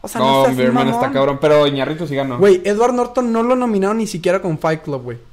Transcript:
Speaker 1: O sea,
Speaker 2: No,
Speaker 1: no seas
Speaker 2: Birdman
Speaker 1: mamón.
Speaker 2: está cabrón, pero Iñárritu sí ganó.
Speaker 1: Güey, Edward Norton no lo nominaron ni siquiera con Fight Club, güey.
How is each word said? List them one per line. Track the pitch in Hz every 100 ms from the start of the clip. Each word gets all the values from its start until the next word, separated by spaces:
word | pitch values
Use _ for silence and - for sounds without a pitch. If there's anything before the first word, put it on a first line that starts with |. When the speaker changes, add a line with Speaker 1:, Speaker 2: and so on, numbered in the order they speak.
Speaker 1:
O | -
sea, | 233
Speaker 2:
No, | 135 135
Speaker 1:
no |
seas | 262 127
Speaker 2:
Birdman | 123 120 -
Speaker 1:
mamón. | -
Speaker 2:
está | -
cabrón, | 135 139 135
pero | 151 151 147
Iñárritu | 139 131 156 165
sí |
ganó. | 139 135 123
Speaker 1:
Güey, | 196 185
Edward | 196 208 247
Norton | 247 240 254 240
no | 226
lo | 233 254
nominaron | 247 202 190 220
ni | 214
siquiera | 170 180 185
con | 190 156
Fight | 165 160
Club, | - 135
güey. | 120 117 -